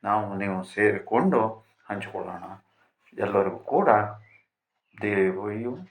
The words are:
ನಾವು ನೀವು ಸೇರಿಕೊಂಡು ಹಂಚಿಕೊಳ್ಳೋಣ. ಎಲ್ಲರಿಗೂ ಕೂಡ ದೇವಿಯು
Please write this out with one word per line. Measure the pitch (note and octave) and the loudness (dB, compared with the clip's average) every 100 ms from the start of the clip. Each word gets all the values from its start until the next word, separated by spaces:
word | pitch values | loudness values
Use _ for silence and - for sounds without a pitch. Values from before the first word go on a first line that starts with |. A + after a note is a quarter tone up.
ನಾವು | G2+ G#2+ G2+ | 0 0 0
ನೀವು | G2 G2 F#2 | -4 -4 -4
ಸೇರಿಕೊಂಡು | F#2 - G#2 G2 - A2+ F#3+ C3 A2 - _ _ _ | -6 2 2 2 0 2 4 2 0 -4 _ _ _
ಹಂಚಿಕೊಳ್ಳೋಣ. | G2+ F#2+ G2 F#2 F2+ F#2 F#2+ _ _ _ _ _ - | -10 -8 -10 -10 -12 -14 -18 _ _ _ _ _ -6
ಎಲ್ಲರಿಗೂ | G2+ G2+ G2 F2+ | 0 2 0 -2
ಕೂಡ | - D3 F#3+ G#2+ G#2 - _ _ _ _ _ _ _ - | -2 2 6 4 4 -8 _ _ _ _ _ _ _ -6
ದೇವಿಯು | G#2+ G2+ F#2+ F#2+ G#2 G#2 A#2 B2+ F#3 | -2 2 2 0 -6 -6 -8 -10 -14